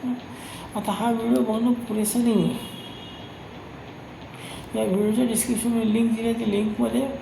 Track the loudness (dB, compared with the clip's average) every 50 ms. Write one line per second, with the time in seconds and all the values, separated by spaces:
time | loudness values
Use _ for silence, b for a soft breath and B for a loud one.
0 | -2 -4 -4 -4 -6 -12 B B B B B B B B -6 -4 -2 -2 -2 0
1 | 2 2 2 2 2 4 4 4 4 2 2 2 4 4 2 2 0 -2 0 0
2 | 0 2 2 4 4 6 4 4 4 2 0 -2 -8 -10 -12 -12 -14 -14 -14 -14
3 | -14 -14 -14 -14 -14 -14 -14 -14 -16 -14 -14 -14 -16 -14 -14 -14 -14 -14 -14 -14
4 | -16 -16 -16 -16 -16 -16 -14 B B B B B B -6 -2 -2 0 2 2 2
5 | 4 4 4 4 2 2 2 0 0 0 0 0 2 2 2 4 4 4 4 4
6 | 4 4 2 2 2 0 0 2 0 2 2 2 2 0 2 0 0 2 2 2
7 | 0 0 -4 -6